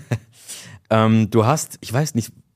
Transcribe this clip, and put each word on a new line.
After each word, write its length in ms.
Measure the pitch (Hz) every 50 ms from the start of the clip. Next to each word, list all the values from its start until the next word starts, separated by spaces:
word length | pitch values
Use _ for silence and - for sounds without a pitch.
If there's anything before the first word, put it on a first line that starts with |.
| - - 123 - - _ _ - - - - - - - - - _ -
Ähm, 400 | 113 110 110 110 113 110 110 92
du 160 | - 113 107
hast, 320 | 123 156 156 - - - -
ich 120 | - - 110
weiß 220 | 135 156 - -
nicht, 160 | 117 110 - - _ _ _ _